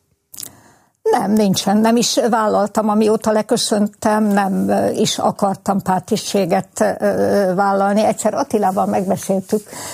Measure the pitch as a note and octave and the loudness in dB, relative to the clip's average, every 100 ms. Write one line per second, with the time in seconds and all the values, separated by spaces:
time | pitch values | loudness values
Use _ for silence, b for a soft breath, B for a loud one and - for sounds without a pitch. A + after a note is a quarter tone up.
0 | _ _ _ - B B B B B B | _ _ _ -18 B B B B B B
1 | A4 G#4+ - G#3+ G3+ F#3 - G#3 A3 A#3 | 0 0 2 2 2 0 0 2 2 2
2 | A3 - A#3 A3+ G#3+ G3 G3 - G#3+ G#3 | 2 0 0 0 0 0 0 -2 0 2
3 | G#3+ G#3+ A3 G#3+ G#3 A#3 - G#3+ G#3 - | 2 2 0 0 0 -2 0 0 -2 -2
4 | A3 G#3+ G#3+ G3+ G3 F#3+ F#3+ G3 G3 - | 0 0 2 2 0 -2 0 0 0 0
5 | A3 - - - G3+ F#3+ - G3 - F#3 | -2 0 -2 0 -2 -2 -2 -2 0 -2
6 | - G#3 - G3+ F#3 F#3+ F#3+ - G#3+ - | -2 -4 -2 -2 0 0 -2 -2 -2 0
7 | G#3 F#3+ G3 G3+ F#3+ F3+ G3+ G3 G3 G3+ | 0 0 2 2 2 2 0 2 2 2
8 | G#3+ F#3+ G#3+ G#3 C#4+ G#3+ G3 F#3+ G3 G#3 | 2 0 -2 -2 -2 0 0 0 0 -2
9 | F#3 F#3 - F#3+ F#3+ G#3+ - B B | -2 -4 -2 -4 0 -4 -4 B B